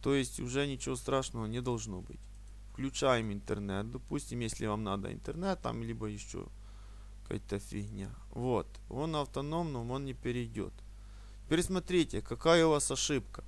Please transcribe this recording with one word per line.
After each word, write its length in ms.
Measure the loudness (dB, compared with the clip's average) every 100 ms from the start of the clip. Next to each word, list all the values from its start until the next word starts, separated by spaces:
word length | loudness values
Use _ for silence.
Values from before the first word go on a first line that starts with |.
То 120 | 4
есть 260 | 4 4 0
уже 260 | -2 0 0
ничего 300 | 0 -2 -2
страшного 480 | 2 2 2 -2
не 160 | -2 0
должно 400 | 0 0 -2 -6
быть. 200 | -8 -12 -12 -14 -14 -14 -12
Включаем 580 | -4 -4 2 6 6 4
интернет, 580 | -2 0 0 2 0 -2
допустим, 500 | -6 -4 -4 -2 -2
если 260 | -2 0 0
вам 160 | 0
надо 300 | 0 0 -2
интернет, 480 | -6 -6 -2 -2 0
там, 220 | -2 -4
либо 240 | -4 -4 -4
ещё 420 | -6 -8 -8 -8 -10 -14 -14 -14 -14 -14 -14
какая-то 360 | -4 -4 -2 -4
фигня. 520 | -4 -6 -4 -6 -6 -8 -10
Вот. 360 | -2 2 2 2 -8 -8
Он 260 | -4 -2 0
автономным, 760 | -2 -2 0 0 0 -2 -2
он 160 | -2 -4
не 80 |
перейдёт. 580 | -4 -2 -2 -2 -2 -4 -6 -14 -14 -14 -14 -14 -14
Теперь 180 | 2 4
смотрите, 600 | 4 0 4 4 4 2
какая 420 | -2 2 8 10 10
у 40 |
вас 200 | 6 4
ошибка. 540 | 2 2 2 0 -10